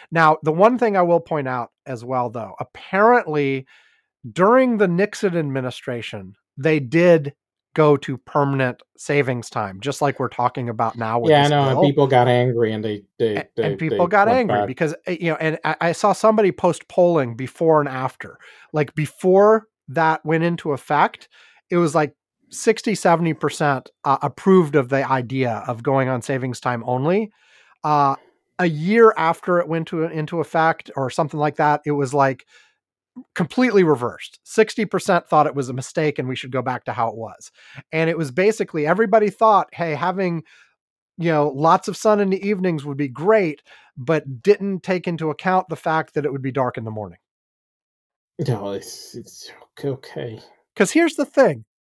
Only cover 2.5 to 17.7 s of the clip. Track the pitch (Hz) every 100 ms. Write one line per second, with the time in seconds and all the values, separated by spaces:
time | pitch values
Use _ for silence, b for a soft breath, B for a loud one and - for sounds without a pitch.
2.5 | - - - - 196 220 247 170 151 139
3.5 | 135 131 b b b b _ 120 131 196
4.5 | 254 254 220 196 170 208 - 202 170 147
5.5 | 135 127 - - 120 - 107 92 101 _
6.5 | - 151 156 123 165 175 165 139 - _
7.5 | _ _ - 151 143 - 127 - 151 143
8.5 | 135 127 120 _ _ - 147 131 123 110
9.5 | 120 101 95 127 131 143 - 123 - 123
10.5 | - 120 113 113 117 113 117 117 147 147
11.5 | 147 135 131 165 139 139 131 123 123 123
12.5 | 117 110 110 107 104 - _ 117 98 -
13.5 | - 104 190 160 104 175 202 208 262 214
14.5 | 104 104 127 160 - - 175 170 156 160
15.5 | 160 156 160 170 156 208 190 220 220 196
16.5 | - 180 156 - - 175 165 123 113 131
17.5 | - 165